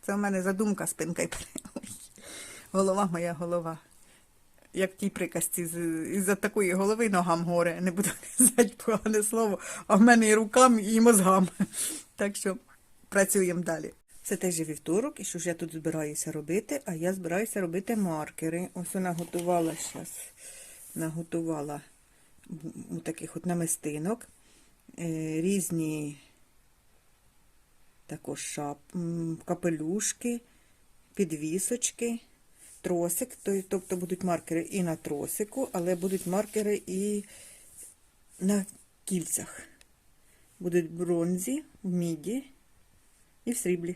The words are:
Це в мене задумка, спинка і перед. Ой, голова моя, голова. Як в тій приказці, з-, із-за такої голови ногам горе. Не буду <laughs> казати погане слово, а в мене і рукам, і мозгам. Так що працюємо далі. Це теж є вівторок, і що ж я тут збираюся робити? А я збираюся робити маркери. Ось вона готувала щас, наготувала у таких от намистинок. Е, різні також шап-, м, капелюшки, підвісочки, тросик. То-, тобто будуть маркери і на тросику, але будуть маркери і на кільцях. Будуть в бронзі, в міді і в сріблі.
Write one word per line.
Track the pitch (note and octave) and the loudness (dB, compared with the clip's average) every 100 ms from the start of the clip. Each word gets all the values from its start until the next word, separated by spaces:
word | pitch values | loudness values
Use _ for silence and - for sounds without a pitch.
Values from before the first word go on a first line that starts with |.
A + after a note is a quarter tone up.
Це | - G3+ | -2 -2
в | |
мене | G3+ F#3+ | 0 0
задумка, | F#3 F#3+ G#3+ F#3+ D#3+ | 0 0 0 0 -2
спинка | - D#3+ E3+ | -4 -4 -2
і | E3 | -2
перед. | - - - - - | -4 -10 -14 -12 -14
Ой, | - - - - - - - - - | -12 -16 -18 -20 -18 -16 -16 -18 -6
голова | F#3+ F#3+ F#3+ G3+ | 0 2 2 0
моя, | E3+ E3+ | 0 -2
голова. | E3 E3+ F3 E3 D#3+ - - - - _ _ _ _ _ | -4 -2 -2 -4 -10 -14 -20 -20 -20 _ _ _ _ _
Як | - F#3+ | -2 -2
в | F#3+ | 0
тій | G3 | -4
приказці, | - F3 E3+ E3 - E3+ | -2 -4 -2 -2 -4 -4
з-, | E3+ E3+ D#3+ D#3+ F3+ | -4 -2 -2 -2 -2
із-за | F#3 G3 | 2 0
такої | G#3 G#3+ F#3+ | 0 0 2
голови | F3+ G3 A3 A#3 | 2 2 2 2
ногам | G3 F3 E3 | 2 2 2
горе. | E3+ F3 E3+ E3+ | 2 2 2 2
Не | F#3 | -2
буду | F3 G3 - | 0 -2 -2
<laughs> | - - | -10 2
казати | B3+ - A#3 - - | 4 6 2 2 -2
погане | G#3+ A3 G#3+ | 0 2 0
слово, | G#3 A3+ A3 F#3 - - - | 0 0 0 0 -6 -12 4
а | G3+ | 8
в | |
мене | A#3 A#3+ A3 | 10 10 8
і | G#3+ | 6
рукам, | A3 B3+ B3+ A3+ | 6 8 10 8
і | G3+ A3+ | 4 6
мозгам. | A3+ A3 F#3+ F#3+ F#3+ - G3 - - D#4 - - | 8 8 8 8 6 2 -4 -2 -6 -6 -14 -2
Так | G3+ G3+ | -2 0
що | G3+ F#3 _ - _ - - | -4 -4 _ -20 _ -20 -2
працюємо | G3 G3 G#3 F#3 F3 | 2 4 4 4 0
далі. | F3 D#3+ D#3 - _ - | -2 -4 -6 -12 _ -16
Це | - G3+ | -6 -2
теж | F#3 E3 | 0 0
є | D#3 | -4
вівторок, | D3 - F3 C4+ D4+ | -6 0 0 0 -6
і | |
що | F#3+ F3+ | -8 -6
ж | E3+ | -4
я | E3+ | -4
тут | E3+ | -6
збираюся | D#3+ D#3+ D#3+ D3+ D3+ - | -4 -4 -2 -4 -4 -6
робити? | D#3 D3 F3+ A3+ C#4+ - | -6 -2 -2 -2 -6 -6
А | |
я | E3 E3+ | -4 -2
збираюся | F#3+ E3+ F3 A3 - | -2 -2 -2 -2 -2
робити | F3+ E3+ G3 A3+ | -2 -4 -2 0
маркери. | F#3+ D#3 D3+ - D#3+ E3+ F3 | 0 -2 -6 -6 -4 -4 -6
Ось | - F3 | -8 -6
вона | G3 F#3 | -4 -2
готувала | E3+ E3+ E3+ F3 F3 E3 D#3+ | -2 -4 -4 2 2 2 -2
щас, | - - - - - - - - - - - - | -8 -10 -12 -12 -16 -18 -20 -18 -20 -20 -14 -6
наготувала | D#3+ D#3 E3 E3 E3 D#3 D3 D3+ - _ _ _ _ - - E3 D#3+ - - | -6 -6 -6 -4 -4 -4 -4 -8 -12 _ _ _ _ -20 -16 -12 -12 -12 -10
у | E3+ | -10
таких | - E3 D#3 - | -8 -10 -10 -8
от | F3+ | -4
намистинок. | F3 E3 - D3+ D3+ E3 A#3+ - - - - - _ _ - | -2 -2 -4 -4 -6 -4 -6 -8 -20 -20 -20 -20 _ _ -8
Е, | E3+ D#3+ D#3+ D#3 | -6 -4 -4 -2
різні | E3+ G3+ E3 E3 D#3+ D#3 D3 D3 - _ _ _ _ _ _ _ _ _ _ _ _ _ _ _ - _ - | 0 0 0 -2 -2 -4 -6 -10 -20 _ _ _ _ _ _ _ _ _ _ _ _ _ _ _ -20 _ -14
також | D3+ - C#3+ | -12 -10 -10
шап-, | - - D3 C#3+ - F#3 | -8 -6 -6 -8 -10 -6
м, | E3+ E3+ E3 E3 - | -4 -4 -4 -6 -4
капелюшки, | F3 F3+ D#3+ D#3 G3 G#3 - A#3+ A#3+ - _ _ _ _ _ _ | -2 0 -2 -2 -2 -2 -4 -4 -6 -8 _ _ _ _ _ _
підвісочки, | - F3+ D#3 D#3 F3 - A#3+ - - A#3 A#3 - _ _ - - - | -2 0 0 -2 -2 -2 -2 -2 -2 -4 -4 -10 _ _ -20 -20 -10
тросик. | F3 F3 F3 F3 - - | -2 0 0 -2 -6 -6
То-, | - G3 F#3+ | -2 -2 0
тобто | G3 F#3 F#3 | -4 -2 -4
будуть | F3+ F#3 | -4 -2
маркери | F#3 E3 - E3 | 0 -2 0 -4
і | E3 G3+ | -2 -2
на | F3 D#3+ | -2 -2
тросику, | - D3 - - G#3 - C4 | -4 -4 -4 -4 -4 -2 -4
але | F#3+ F3 F3+ | -2 0 0
будуть | F#3+ F#3 F3+ | 0 -2 -2
маркери | F#3 G#3+ G#3+ G#3 G#3 - | -2 0 -2 0 -2 -2
і | F#3 G3+ G#3 G3+ - - - - - - _ _ _ _ - | -4 -2 -2 -6 -18 -20 -20 -20 -20 -20 _ _ _ _ -4
на | F#3 G3+ F#3+ - - _ - | 2 2 0 -12 -20 _ -4
кільцях. | F#3 D#3+ - - - - - - _ _ _ _ _ _ _ | -4 -2 -6 -6 -14 -20 -20 -20 _ _ _ _ _ _ _
Будуть | F3 F3 E3 | 0 2 0
в | |
бронзі, | E3 F3 E3+ E3+ F3+ F#3 C#4 D4+ - | -4 0 2 2 0 -2 -4 -6 -10
в | F#3+ | -4
міді | F3+ E3+ D#3+ D#3 B3 C#4 - _ _ _ - _ _ _ _ - | 0 0 -2 -4 -6 -6 -20 _ _ _ -20 _ _ _ _ -6
і | |
в | - | -4
сріблі. | F#3 F3+ E3+ | 0 -2 -2